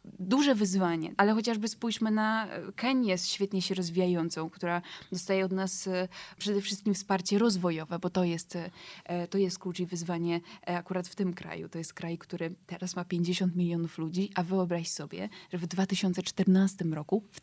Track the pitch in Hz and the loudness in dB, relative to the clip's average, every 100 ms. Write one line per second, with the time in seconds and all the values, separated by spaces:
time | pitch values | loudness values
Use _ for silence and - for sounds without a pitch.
0 | - 185 185 262 285 214 202 190 180 165 | -16 -6 2 4 6 6 4 4 4 2
1 | 160 - 202 220 226 220 220 - 233 208 | -2 2 4 4 2 0 -2 -2 -2 0
2 | 220 214 214 220 214 - - - 247 262 | 2 2 2 0 -2 -6 -8 -4 0 2
3 | 220 185 - - 196 190 - 185 175 170 | 2 2 0 -2 0 0 0 -2 -2 2
4 | 180 175 165 160 165 - 175 175 - - | 2 2 0 -2 -6 -4 -2 -2 -4 -14
5 | - 180 - 190 190 190 190 - 190 180 | -8 -6 0 2 2 0 -2 -2 -2 -2
6 | 185 - - - 202 202 202 196 214 190 | -2 -6 -16 -6 0 0 0 -2 0 0
7 | - 190 - 202 233 190 175 160 156 170 | 2 0 2 4 4 4 2 0 -4 -2
8 | 180 185 180 170 - 175 170 - - - | 0 2 2 2 -4 -6 -8 -12 -18 -16
9 | - 175 175 196 185 180 185 175 175 175 | -6 -4 -2 2 0 0 -6 -4 -4 -4
10 | 170 170 170 170 - - - 175 - 185 | -4 -2 0 -2 -4 -12 -4 -4 -2 -4
11 | 180 - 190 170 165 165 165 165 160 - | -4 -2 -2 -2 -8 -10 -8 -6 -6 -6
12 | 170 170 - 170 165 185 - 175 185 180 | -6 -6 -8 -6 -6 -8 -12 -8 -6 -6
13 | 175 175 175 180 185 175 175 170 165 - | -2 0 0 2 2 2 0 0 -2 -4
14 | 160 180 202 185 175 190 175 170 165 - | -4 -2 -2 -2 0 0 0 -2 -2 -6
15 | 147 175 208 - - 180 170 185 196 190 | -6 -8 -8 -10 -8 -6 -4 0 0 2
16 | 190 180 - - 190 185 196 - 170 156 | 0 0 -2 2 6 6 6 2 -2 -2
17 | 151 214 - - | 0 -2 -2 -16